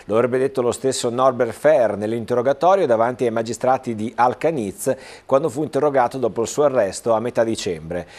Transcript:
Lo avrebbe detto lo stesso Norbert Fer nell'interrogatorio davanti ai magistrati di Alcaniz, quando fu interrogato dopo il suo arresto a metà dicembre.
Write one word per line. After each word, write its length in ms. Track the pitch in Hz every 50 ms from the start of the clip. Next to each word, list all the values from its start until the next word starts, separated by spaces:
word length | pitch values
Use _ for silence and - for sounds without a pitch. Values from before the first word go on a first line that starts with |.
| -
Lo 100 | - 101
avrebbe 220 | 113 123 123 120 131
detto 240 | 131 135 135 135
lo 100 | 120 120
stesso 380 | 107 - - 131 131 - - 120
Norbert 420 | 113 123 131 135 123 120 123 113
Fer 440 | 104 - - 147 156 139 117 104 98
nell'interrogatorio 920 | 98 104 107 113 120 110 - 123 123 117 131 139 - - 180 196 202 175 131
davanti 360 | 117 110 113 123 127 - 127
ai 60 | 117
magistrati 640 | 110 117 113 113 117 - - 127 135 127 - 123 113
di 180 | 104 107 117 -
Alcaniz, 800 | - 120 127 110 - - 156 165 139 107 98 90 - - 135 127 - - - - - _
quando 220 | - 131 139 156 156
fu 140 | 113 139
interrogato 560 | 156 135 - 139 143 151 135 131 123 120 - 135
dopo 240 | 123 110 92 117
il 60 | 113 101
suo 160 | - - -
arresto 480 | 143 127 123 104 95 90 - - 120
a 80 | 113 107
metà 240 | 113 123 - 123 117
dicembre. 640 | 113 110 - - 101 85 80 78 80 85 87 82 - -